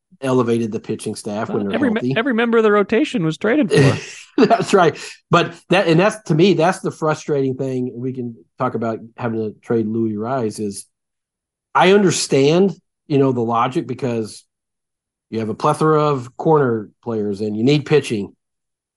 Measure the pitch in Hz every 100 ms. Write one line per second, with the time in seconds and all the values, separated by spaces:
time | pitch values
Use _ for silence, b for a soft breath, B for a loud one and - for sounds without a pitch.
0 | _ _ 135 127 117 117 113 107 - 107
1 | 110 104 110 104 113 110 101 233 269 220
2 | 127 147 269 220 233 226 220 208 202 226
3 | 302 233 160 156 208 302 214 - 135 -
4 | B B B - 214 220 - 196 165 B
5 | B B _ 175 165 - _ 180 170 160
6 | 208 208 - 156 196 156 170 - 160 -
7 | 156 151 - 143 135 131 135 131 127 117
8 | 131 127 120 113 _ - 127 117 117 113
9 | 113 - 120 110 107 - - 117 107 113
10 | 113 104 113 135 110 107 104 95 - _
11 | _ _ _ _ _ _ _ - 175 208
12 | 185 - - 135 143 170 196 156 _ _
13 | - 139 135 123 113 117 131 165 123 123
14 | 127 117 104 - _ _ _ _ _ _
15 | _ _ _ 110 110 104 151 147 156 156
16 | 151 139 120 - - 151 127 110 104 _
17 | 120 113 104 101 107 107 123 151 120 151
18 | 139 110 98 _ _ _ _ _ _